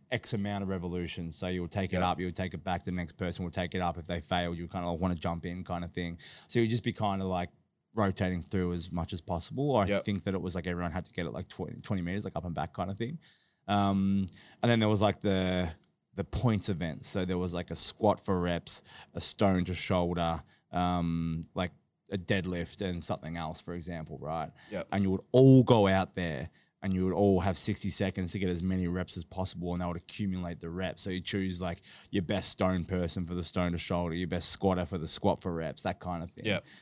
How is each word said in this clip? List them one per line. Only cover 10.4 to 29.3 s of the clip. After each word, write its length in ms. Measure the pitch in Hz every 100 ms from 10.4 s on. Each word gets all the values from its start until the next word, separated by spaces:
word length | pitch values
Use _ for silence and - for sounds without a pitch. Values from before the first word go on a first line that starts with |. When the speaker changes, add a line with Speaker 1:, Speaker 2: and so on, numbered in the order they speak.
Speaker 1:
was, 140 | 87 90
like, 100 | 85
everyone 260 | 87 87
had 100 | 92 80
to 60 |
get 140 | - 82
it, 60 |
like, 180 | 60 90
twenty, 260 | - - -
twenty 200 | - 98
meters, 220 | 87 98
like, 120 | 101 80
up 80 | 87
and 100 | 76
back 180 | 78
kinda 200 | - 92 98
thing. 240 | 117 160 - - _ _ -
Um, 600 | 101 98 98 98 98 92 - - -
and 80 | 120
then 80 | 117
there 80 | 110
was, 140 | 104
like, 180 | 104 92
the, 500 | 101 95 92 92 87 82 _ _ _ -
the 80 |
points 460 | 95 - 123 107 -
events. 380 | 85 85 76 -
So 180 | 101 92
there 120 | 90
was, 160 | 90
like, 160 | 87 87
a 40 | 85
squat 440 | - - 107 90
for 200 | - 92
reps, 420 | 87 85 - - - - -
a 60 | 82
stone 460 | - - 101 92 90
to 80 |
shoulder, 680 | 90 - 92 87 87 82 82 - _ _
um, 760 | 87 90 90 85 82 82 82 -
like, 180 | - 90 - _ _ -
a 60 | 98
deadlift 640 | 85 98 92 90 87 -
and 220 | 98 87
something 320 | - - 78 85
else, 220 | 80 85
for 140 | -
example, 440 | 87 82 85 78 71
right? 300 | 71 80 78 - -
Speaker 2:
Yep. 160 | 95 -
Speaker 1:
And 100 | 98
you 80 | 95
would 100 | 95 -
all 300 | 123 135 131
go 240 | 113 117 98
out 280 | 95 92 -
there 340 | 85 69 82 _ _ _
and 100 | 98 92
you 100 | 92
would 80 |
all 260 | 85 101 92
have 160 | 95 87
sixty 320 | - 101 98
seconds 400 | - 95 98 87
to 80 | 101
get 100 | 95
as 140 | 87
many 240 | 92 92 87
reps 280 | 90 90 -
as 80 |
possible, 480 | 82